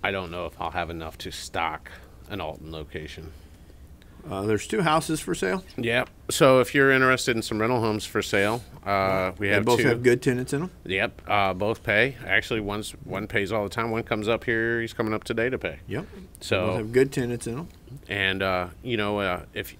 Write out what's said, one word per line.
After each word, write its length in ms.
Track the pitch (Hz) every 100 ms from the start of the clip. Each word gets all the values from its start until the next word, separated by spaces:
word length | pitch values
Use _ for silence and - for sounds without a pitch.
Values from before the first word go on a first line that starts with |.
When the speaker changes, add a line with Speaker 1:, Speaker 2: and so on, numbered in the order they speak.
Speaker 1:
I 80 | 95
don't 200 | 98 90
know 160 | 87 85
if 120 | -
I'll 100 | 85
have 160 | 87 85
enough 280 | 85 80 -
to 120 | 92
stock 600 | - - 92 82 78 - - - - -
an 100 | 101
Alton 320 | 80 76 76
location. 600 | 80 76 - 78 - 80 - - - - - - - - - -
Speaker 2:
Uh, 140 | 95
there's 240 | 101 107 -
two 160 | 214
houses 360 | 170 156 156 156
for 140 | -
sale. 300 | 160 190 185 - -
Speaker 1:
Yeah. 260 | 117 117 - - -
So 300 | - 143 131
if 140 | 120
you're 160 | 143 135
interested 460 | 131 131 127 - 117
in 60 |
some 160 | 104 110
rental 220 | 110 127
homes 240 | 113 107 -
for 140 | 110
sale, 400 | 95 104 101 120 - -
uh, 480 | - 98 95 95 92 90
we 100 | 101
Speaker 2:
They 60 |
Speaker 1:
have 100 | 101
Speaker 2:
both 160 | 110 120
Speaker 1:
two. 80 | 120
Speaker 2:
have 140 | 120
good 180 | 123 123
tenants 300 | - 123 127
in 100 | 139
'em? 60 | 185 -
Speaker 1:
Yep. 380 | - 95 110 - -
Uh, 280 | 101 98
both 280 | 92 104 113
pay. 340 | - 104 127 135 90
Actually, 340 | 98 - 113
one's, 300 | 101 104 104 -
one 220 | 87 92 104
pays 240 | 117 98
all 140 | 107
the 60 | 101
time. 200 | 101 117
One 120 | 113
comes 260 | 113 110 107
up 160 | 113
here. 360 | - 113 113 117
He's 120 | 117
coming 200 | - 110
up 100 | 107
today 240 | - 117 117
to 80 | 131
pay. 200 | 92 73 -
Speaker 2:
Yep. 180 | 104 190 - - -
Speaker 1:
So 200 | - 101
Speaker 2:
They 60 | 92
both 100 | 92
have 160 | 107
good 200 | 123 139
tenants 340 | 143 120 120 120
in 120 | 117
'em. 100 | 175 - - 127 -
Speaker 1:
And, 340 | 101 95 95
uh, 260 | 95 92 90 -
you 140 | 127 113
know, 220 | 104 104
uh, 220 | 98 90 -
if 200 | - 98 -